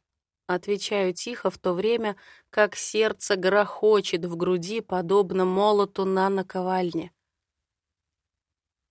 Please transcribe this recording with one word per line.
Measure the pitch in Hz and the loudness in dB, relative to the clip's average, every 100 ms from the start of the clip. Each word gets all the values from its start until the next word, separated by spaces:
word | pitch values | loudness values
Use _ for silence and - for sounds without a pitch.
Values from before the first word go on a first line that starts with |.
| _ _ _ _ - | _ _ _ _ -6
отвечаю | 180 202 202 - 208 185 | -4 -2 -4 -2 -2 -2
тихо, | 170 233 240 190 | -4 -8 -4 -4
в | - | -4
то | 190 | -4
время | 175 214 233 214 196 - - _ | -2 0 0 -2 -6 -14 -20 _
как | - 202 - | 0 0 0
сердце | - 214 220 208 - 196 | -4 0 0 0 -2 0
грохочет | 180 202 202 - 214 208 - 175 175 | 2 2 2 2 4 4 2 -4 -4
в | 170 | -4
груди, | 175 185 170 226 | -2 -2 -2 -6
подобно | - 185 170 196 185 190 185 | -4 -4 2 2 2 2 2
молоту | 185 208 208 196 - 190 | 2 4 4 2 -2 0
на | 190 190 | 2 2
наковальне. | 196 185 190 185 185 180 160 175 _ _ _ _ _ _ _ _ _ _ _ _ _ _ _ _ _ _ | 0 -4 -4 -2 -2 -2 -4 -8 _ _ _ _ _ _ _ _ _ _ _ _ _ _ _ _ _ _